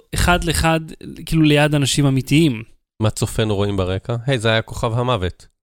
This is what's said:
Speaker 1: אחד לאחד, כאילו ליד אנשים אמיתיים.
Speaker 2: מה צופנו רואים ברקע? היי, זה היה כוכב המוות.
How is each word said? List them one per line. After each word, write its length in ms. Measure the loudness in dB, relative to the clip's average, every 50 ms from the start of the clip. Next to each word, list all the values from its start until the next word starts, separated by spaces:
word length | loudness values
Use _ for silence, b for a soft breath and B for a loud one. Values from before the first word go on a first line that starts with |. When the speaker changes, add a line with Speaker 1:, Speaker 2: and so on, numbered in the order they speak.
| -6 _ -4
Speaker 1:
אחד 300 | -2 2 2 2 2 0
לאחד, 360 | -2 -2 0 0 0 0 0 -4 -8 -16 -16 -16 -16 -16 -14 -8
כאילו 160 | -2 2 2
ליד 340 | 4 4 4 4 4 2 2
אנשים 300 | 0 0 0 0 2 2
אמיתיים. 580 | 2 2 0 0 2 2 4 4 4 0 -2 -8 -14 -20 _ _ _ _ _
Speaker 2:
מה 100 | -2 -2
צופנו 460 | 0 0 -4 -4 -2 -2 0 0 0
רואים 220 | 0 0 0 0 0
ברקע? 380 | 0 -2 -2 -4 -4 -6 -6 -6 -2 -2
היי, 120 | -4 0
זה 100 | 0 0
היה 120 | 0 0
כוכב 380 | -2 -4 -8 -6 -4 -4 -2 -2
המוות. 480 | -2 0 -2 -2 -2 -4 -6 _ -20 -20 _ _